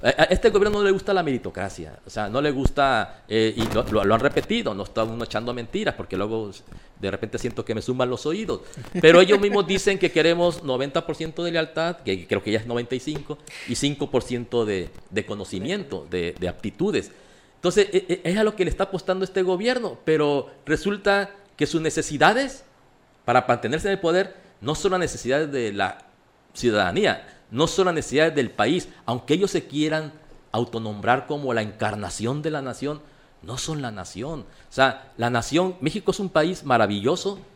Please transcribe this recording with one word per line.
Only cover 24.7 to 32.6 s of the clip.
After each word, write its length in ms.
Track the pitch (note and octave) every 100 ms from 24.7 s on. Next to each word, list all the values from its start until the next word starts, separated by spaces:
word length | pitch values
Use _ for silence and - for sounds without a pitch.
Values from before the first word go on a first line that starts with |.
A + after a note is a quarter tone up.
| D#3
son 160 | G3
las 80 | F#3
necesidades 500 | E3 - A#2 C#3 D#3
de 220 | C#3 A2+
la 240 | G2+ F#2+ - - _ _ _ _
ciudadanía, 720 | - B2 G#2 F#2+ C3+ G3+ G2 - - _
no 160 | A2+ D#3
son 180 | - F#3
las 100 | D#3+
necesidades 380 | - C3 D#3+
del 160 | C#3+ A#2+
país, 380 | - G#2+ F3 - - -
aunque 280 | A#2+ -
ellos 180 | D#3+ G3
se 140 | F3 -
quieran 480 | C#3 D#3 D#3 D#3 - - - _
autonombrar 720 | A2 A#2+ A2+ A2 G#2 A2 C3 C3+
como 260 | D3 C#3
la 80 | A2+
encarnación 800 | G#2+ G#2+ G#2+ G#2 G2 - G#2+ C#3+
de 100 | D3+
la 100 | D3+